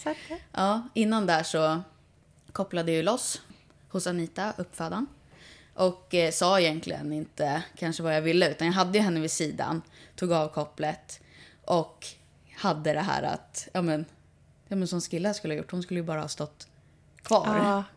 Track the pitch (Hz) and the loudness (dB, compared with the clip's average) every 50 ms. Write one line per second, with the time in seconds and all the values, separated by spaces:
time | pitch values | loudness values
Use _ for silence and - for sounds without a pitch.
0 | - 302 311 - - - 311 359 - - - - 190 196 208 226 233 254 - 226 | -6 -6 -6 -6 -8 -12 -12 -14 -14 -10 -4 0 0 2 2 0 -2 -2 0 2
1 | 220 214 220 220 208 180 170 156 165 - - 160 160 156 156 165 185 - - _ | 2 4 4 2 2 2 2 2 2 0 0 2 2 2 2 0 -4 -8 -14 _
2 | _ _ _ _ _ _ _ - _ - - - 196 190 - 175 165 170 165 160 | _ _ _ _ _ _ _ -20 _ -10 -6 -6 -4 -2 -2 -2 0 0 0 2
3 | 160 190 226 254 - - - - - - - - - _ _ - - - - 190 | 2 2 0 0 0 -4 -4 -6 -8 -14 -20 -20 -20 _ _ -20 -16 -8 -6 -4
4 | 180 185 180 175 165 170 - - 190 214 214 - 180 - - - 170 160 160 202 | -2 -2 -2 -2 -4 -4 -4 -6 -6 -6 -6 -6 -8 -10 -8 -8 -8 -6 -4 -4
5 | 277 285 - - - - - - - - - - - - _ - 185 185 180 - | -4 -6 -8 -14 -20 -20 -20 -20 -20 -20 -20 -20 -20 -18 _ 0 0 0 0 -2
6 | - - - 175 170 160 160 - 180 175 190 196 175 160 156 165 - 175 160 143 | -6 -2 0 2 2 2 2 2 4 6 6 6 6 4 2 0 -4 -6 -6 -6
7 | 143 147 151 151 156 - - - 151 143 139 160 165 - - - - 165 160 - | -6 -4 -4 -4 -6 -8 -4 -2 -2 0 0 -2 -4 -6 -8 -6 -4 -4 -4 -2
8 | 165 165 156 156 156 165 165 175 180 156 143 - 165 170 180 190 185 180 185 214 | -2 0 0 2 2 4 4 6 4 4 2 0 0 0 2 2 2 2 4 2
9 | 214 196 170 160 156 160 - - 170 147 - 151 - - 156 165 160 - - - | 2 4 2 0 0 -2 -2 -2 -2 -2 -2 -4 -4 -2 -4 -4 -6 -10 -18 -20
10 | - - - - 190 180 170 160 156 151 - - 147 - - - 156 151 160 - | -20 -20 -8 -6 0 2 2 2 2 0 -2 -4 -6 -6 -6 -4 -4 -4 -4 -6
11 | - - - - - - - - - - - _ - - 180 170 160 - - - | -10 -16 -18 -18 -20 -20 -20 -20 -20 -20 -20 _ -2 0 2 2 2 0 -6 -14
12 | - - - - - _ _ _ - - - - - 196 165 151 151 156 147 151 | -16 -16 -16 -18 -20 _ _ _ -20 -20 -12 -2 0 0 0 0 0 0 0 0
13 | 156 190 139 135 135 143 - - - - - - - - - 185 175 165 156 151 | 0 0 0 0 0 -2 -4 -4 -8 -12 -14 -14 -12 -6 -4 -2 0 0 0 0
14 | 160 - - - _ _ _ _ _ - _ _ _ - 202 196 185 170 185 175 | -2 -6 -12 -20 _ _ _ _ _ -20 _ _ _ -6 -4 -2 -2 -2 -2 -4
15 | 175 - - 165 175 208 202 202 - 160 151 151 156 - - 180 175 - 180 175 | -4 -4 -4 -2 -2 -2 -2 -4 -4 -6 -6 -6 -6 -6 -8 -8 -6 -4 -4 -4
16 | 170 165 160 156 151 151 - - 151 139 - _ - - _ _ _ _ _ _ | -4 -4 -4 -6 -6 -6 -6 -8 -8 -8 -10 _ -20 -20 _ _ _ _ _ _
17 | _ _ _ - - - 226 208 - - 214 214 208 208 202 202 196 - - | _ _ _ -18 -2 2 4 4 4 4 4 4 4 4 2 2 0 -4 -10